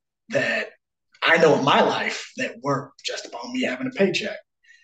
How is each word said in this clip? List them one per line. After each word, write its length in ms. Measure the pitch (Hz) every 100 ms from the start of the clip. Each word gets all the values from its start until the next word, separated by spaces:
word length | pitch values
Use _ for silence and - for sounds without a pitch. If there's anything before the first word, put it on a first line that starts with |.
| _ _ -
that 400 | - - - - _ _ _ _ -
I 160 | - 165
know 220 | 160 139
in 60 | 135
my 160 | 208
life 500 | - - - - - -
that 240 | 127 117
work 300 | 139 139 - _
just 220 | - - -
upon 260 | - 240
me 120 | 254
having 240 | 247 254 254
a 40 |
paycheck. 460 | - 190 - - - _ _ _ -